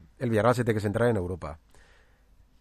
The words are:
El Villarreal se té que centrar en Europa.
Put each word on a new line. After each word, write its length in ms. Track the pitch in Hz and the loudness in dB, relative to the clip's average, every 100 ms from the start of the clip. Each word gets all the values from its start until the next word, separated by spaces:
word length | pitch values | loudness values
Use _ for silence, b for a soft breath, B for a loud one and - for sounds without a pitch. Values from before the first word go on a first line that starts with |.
| - - | -18 -8
El 120 | 123 | -2
Villarreal 240 | 110 110 | 2 4
se 100 | 120 | 2
té 100 | 120 | 0
que 60 | 107 | 0
centrar 260 | 104 104 120 | 0 0 2
en 60 | 110 | 0
Europa. 380 | 90 90 78 73 _ - - - _ _ _ _ _ _ | -2 -6 -10 -14 _ -20 -20 -20 _ _ _ _ _ _